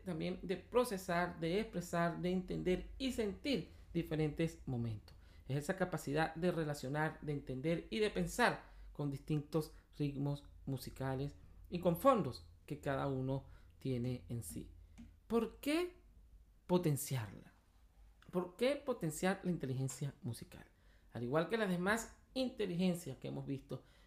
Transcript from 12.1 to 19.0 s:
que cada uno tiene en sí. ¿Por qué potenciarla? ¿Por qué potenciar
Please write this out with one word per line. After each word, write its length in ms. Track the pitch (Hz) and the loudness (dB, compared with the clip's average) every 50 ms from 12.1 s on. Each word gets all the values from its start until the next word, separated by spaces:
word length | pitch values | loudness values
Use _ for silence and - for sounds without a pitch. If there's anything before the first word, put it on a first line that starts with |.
| 262 208 147 127 - - - - - - - | 8 8 4 0 -4 -6 -12 -16 -20 -20 -10
que 160 | - 151 147 | -8 -8 -4
cada 260 | - 143 135 135 139 | -2 -2 0 2 2
uno 380 | 143 135 131 131 131 135 135 - - - - - - - - | 0 0 0 0 0 0 -2 -2 -8 -18 -20 -20 -20 -20 -8
tiene 460 | - 135 131 120 120 127 123 - - - | -4 -2 0 0 0 -2 -2 -4 -6 -6
en 120 | 120 117 - | -6 -6 -6
sí. 280 | - - - - - - - - - - - - - - - _ | -6 -8 -10 -10 -12 -16 -18 -20 -20 -18 -18 -18 -18 -20 -20 _
¿Por 340 | - 220 233 220 220 - - | 0 0 0 0 0 -6 -6
qué 340 | - 277 302 339 359 349 - - - - - - - - - - - - - - _ | -2 2 2 2 2 0 -4 -12 -20 -20 -20 -20 -20 -20 -20 -20 -20 -20 -20 -16 _
potenciarla? 880 | - 180 175 175 156 143 127 - - 139 123 107 101 110 - - - - - _ _ _ - - - _ - - - - - - - | 2 2 4 4 4 2 2 0 -2 -2 -4 -4 -6 -10 -14 -18 -20 -20 -20 _ _ _ -20 -20 -20 _ -20 -20 -20 -20 -20 -16 -4
¿Por 260 | - 180 180 180 - | -2 -2 -2 -2 -2
qué 200 | - 240 262 285 | 0 2 2 2
potenciar 640 | 285 - 269 240 - | 2 0 -2 -2 0